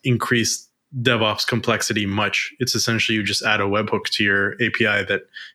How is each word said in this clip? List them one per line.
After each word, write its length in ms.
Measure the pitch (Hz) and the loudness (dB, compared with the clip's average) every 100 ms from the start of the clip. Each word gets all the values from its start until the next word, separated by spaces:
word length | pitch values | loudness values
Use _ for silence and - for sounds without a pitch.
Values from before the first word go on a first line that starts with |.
increase 640 | 135 117 - 120 110 - - _ _ 131 | -2 0 2 0 0 -2 -8 _ _ -2
DevOps 440 | 123 117 107 101 - | 0 2 2 0 0
complexity 600 | 117 117 107 - 107 98 | 0 0 0 0 -2 0
much. 460 | 101 101 - - - | 0 0 0 -4 -4
It's 140 | 123 | -2
essentially 420 | 110 120 110 - 110 | 0 0 0 2 0
you 80 | |
just 180 | 98 101 | 0 -2
add 180 | 110 107 | 0 0
a 40 | |
webhook 400 | 98 104 104 107 - | 2 0 0 -2 -2
to 140 | - | 0
your 280 | 104 98 101 - | 2 2 0 0
A 80 | 113 | 0
P 160 | - 107 | 2 2
I 160 | 104 | 0
that 200 | 92 98 - - - | 0 -4 -4 -18 -18